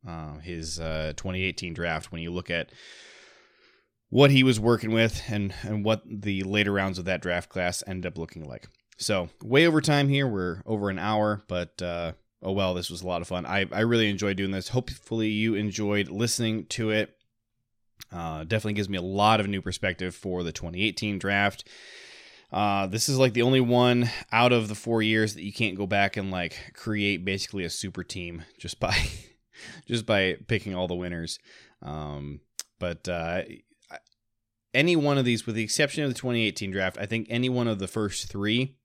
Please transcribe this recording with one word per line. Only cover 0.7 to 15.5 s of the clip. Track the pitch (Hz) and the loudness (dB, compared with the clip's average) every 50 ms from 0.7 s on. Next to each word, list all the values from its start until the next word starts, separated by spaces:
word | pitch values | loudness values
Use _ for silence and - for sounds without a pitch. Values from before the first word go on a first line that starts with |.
| 78 82 | -8 -6
uh, | 80 80 80 78 78 78 76 | -4 -4 -4 -2 -2 -4 -6
twenty | - - 95 92 92 92 | -6 -6 -4 -2 0 -2
eighteen | 95 87 - - 87 82 | -2 -2 -4 -8 -8 -6
draft | 82 87 85 80 78 78 - - | -4 -4 -2 -2 -4 -6 -8 -10
when | 82 | -8
you | 82 85 | -8 -6
look | 85 90 87 - | -6 -6 -4 -2
at | 87 85 78 - - - - - - - - - - - - - - _ _ _ _ _ _ _ _ _ _ _ _ _ _ _ | -2 -4 -4 -6 -10 -20 -20 -20 -20 -20 -20 -20 -20 -20 -20 -20 -20 _ _ _ _ _ _ _ _ _ _ _ _ _ _ _
what | - 113 143 139 | 4 6 8 8
he | 139 135 131 | 10 8 8
was | 131 123 110 | 6 6 4
working | 104 117 120 110 - 110 110 | 4 4 4 4 2 0 2
with | 113 113 113 - - - - | 4 4 4 2 -2 -6 -4
and, | - 104 101 98 95 - - | -2 -2 -2 -2 -4 -6 -6
and | 101 107 107 101 | -4 -4 -2 2
what | 107 110 104 - | 2 0 0 0
the | - 110 101 101 104 98 95 95 | -10 -12 -8 -4 -2 -2 -2 -2
later | 95 98 104 104 101 101 | 0 2 2 4 4 4
rounds | 98 95 95 95 87 | 2 2 0 -2 -4
of | 87 | -2
that | 90 92 87 - | -2 -2 -2 0
draft | 90 87 87 85 - | 0 -2 -2 -2 -4
class | - 92 90 90 90 - - | -4 -2 -2 -2 -2 -4 -6
ended | - 95 92 90 | -6 -8 -6 -6
up | 90 80 85 | -6 -6 -6
looking | 82 80 - 87 80 | -10 -10 -10 -14 -14
like. | 73 64 55 - - _ _ _ _ _ _ | -14 -14 -16 -16 -20 _ _ _ _ _ _
So, | - - 107 95 87 85 - _ - | -4 -2 0 -2 -2 -4 -8 _ -8
way | 107 120 139 165 | 2 6 6 6
over | 170 160 156 | 8 6 4
time | 139 156 151 143 143 139 | 4 4 4 4 4 4
here. | 139 139 139 131 | 2 2 2 0
We're | 110 98 90 90 85 101 - | 0 -2 -2 -2 -4 -6 -4
over | - 113 107 101 101 | -4 -4 -2 -2 -2
an | 95 92 | -2 -2
hour, | 85 104 107 107 107 107 104 101 - _ | -2 0 2 2 2 2 0 -2 -4 _
but, | 101 90 87 82 _ - | -4 -4 -4 -4 _ -8
uh, | 90 87 87 85 85 82 - _ _ _ _ _ - | -6 -4 -4 -4 -4 -6 -8 _ _ _ _ _ -6
oh | 92 98 | -4 -2
well, | 98 98 92 90 | 0 0 0 0
this | 90 87 - | -2 -4 -6
was | 87 85 | -8 -8
a | 90 | -6
lot | 90 90 85 85 | -4 -4 -4 -4
of | - | -4
fun. | 90 90 87 | -6 -6 -4
I, | - 90 101 98 87 - | -2 -2 -2 -2 -2 0
I | 98 | 2
really | 110 113 120 117 110 104 | 2 4 4 4 4 4
enjoyed | 101 95 104 101 98 | 2 0 0 -2 0
doing | 92 98 98 | 0 -2 -2
this. | 98 95 92 - | -2 -4 -4 -2
Hopefully | - 127 123 - - - _ - 113 113 110 110 | -2 -2 -2 -2 -12 -16 _ -6 -4 -2 0 0
you | 107 107 110 113 | 0 0 2 2